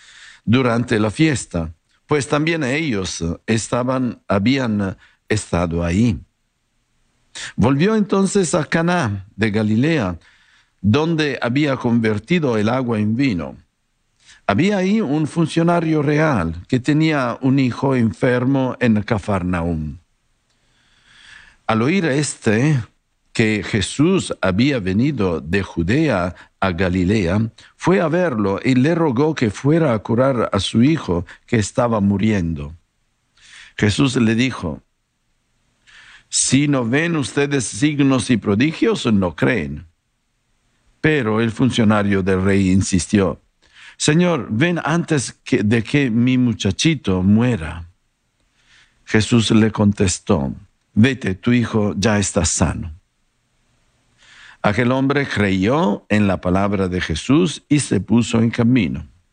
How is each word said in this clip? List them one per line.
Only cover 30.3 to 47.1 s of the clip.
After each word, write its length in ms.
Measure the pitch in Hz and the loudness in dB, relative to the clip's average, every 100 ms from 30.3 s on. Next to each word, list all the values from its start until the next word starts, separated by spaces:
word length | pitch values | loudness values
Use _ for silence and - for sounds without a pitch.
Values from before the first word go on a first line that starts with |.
| 123 95 | 0 -2
a 60 | 101 | -2
su 240 | - 117 | 0 2
hijo 420 | 131 160 - 87 87 - - | 4 2 -2 -4 -4 -14 -4
que 100 | 117 | -2
estaba 420 | 101 - 120 110 | -2 -2 0 2
muriendo. 760 | 101 101 110 104 82 76 73 80 _ _ _ _ _ _ - - - - | 0 2 0 0 -2 -6 -10 -16 _ _ _ _ _ _ -20 -20 -16 -2
Jesús 380 | 107 104 139 127 | -2 2 0 2
le 200 | 110 113 | 0 2
dijo, 480 | 127 110 85 67 _ _ _ _ _ _ _ _ _ _ _ - - - - | -2 -4 -10 -10 _ _ _ _ _ _ _ _ _ _ _ -20 -20 -20 -8
"Si 380 | - - 131 147 | -4 0 2 2
no 200 | 139 113 | 0 0
ven 300 | 139 170 165 | -2 -2 -4
ustedes 480 | 123 - 143 139 - | -4 -2 -2 -2 -4
signos 640 | 104 147 143 139 131 - | -2 -2 2 2 2 0
y 80 | 113 | -2
prodigios, 720 | 110 101 147 - 226 190 127 | 0 0 0 0 0 0 0
no 240 | 104 90 80 | 0 0 -2
creen." 520 | 135 120 71 76 - _ _ _ _ _ _ _ _ _ _ _ | -2 -2 -4 -10 -14 _ _ _ _ _ _ _ _ _ _ _
Pero 400 | 156 151 110 107 | 0 0 0 0
el 100 | 117 | -2
funcionario 680 | 101 127 123 107 107 101 98 | 0 0 2 2 2 2 0
del 220 | 95 92 | 0 0
rey 260 | 95 98 95 | 2 2 2
insistió, 720 | 95 92 92 - 104 92 - _ _ _ - - - | 2 2 -2 0 0 0 -4 _ _ _ -20 -20 -6
"Señor, 500 | - 156 180 160 98 | 0 2 2 0 -4
ven 280 | 110 175 170 | -2 0 0
antes 500 | - 170 147 151 - - | -2 -2 0 -2 -4 -12
que, 200 | - 107 | -4 0
de 200 | 104 117 | 2 0
que 280 | 104 147 135 | 0 0 0
mi 260 | 113 127 127 | 2 2 2
muchachito 840 | 123 107 101 87 165 151 - | 0 0 -2 0 0 0 -2